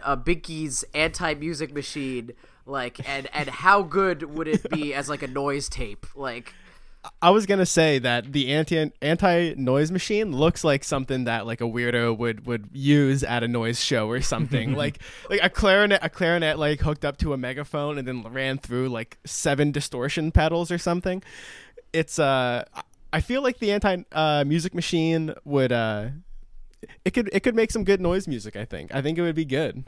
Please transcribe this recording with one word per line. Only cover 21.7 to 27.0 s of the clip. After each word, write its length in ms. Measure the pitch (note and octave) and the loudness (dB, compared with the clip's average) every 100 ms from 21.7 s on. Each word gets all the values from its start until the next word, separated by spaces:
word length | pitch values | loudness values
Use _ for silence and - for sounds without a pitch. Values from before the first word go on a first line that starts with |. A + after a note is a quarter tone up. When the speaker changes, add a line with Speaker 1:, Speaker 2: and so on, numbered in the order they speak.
| - - | -20 -6
Speaker 2:
It's, 260 | D#3+ D#3+ - | -2 -2 2
uh, 460 | C#3 C3 B2 A#2+ - - | 2 4 2 -2 -6 -14
I, 60 | - _ - | -18 _ -4
I 80 | D#3 | -2
feel 200 | - C4 | 0 0
like 180 | C4 A#3+ | 0 0
the 120 | G#3+ | 0
anti-, 320 | G3+ G3+ F3+ - | 2 2 0 -4
uh, 320 | D#3 D#3 D3 C#3 | 0 2 4 2
music 300 | E3 F3+ F3 | 0 0 -4
machine 580 | - E3+ D#3+ E3 D#3 - C#3+ | -2 2 2 2 -2 -6 -2
would, 260 | C#3 B2+ | 2 4
uh, 380 | A#2+ A2+ G#2 A2+ D3 - - - - - - - - | 2 0 -2 -6 -10 -14 -16 -16 -18 -18 -18 -20 -6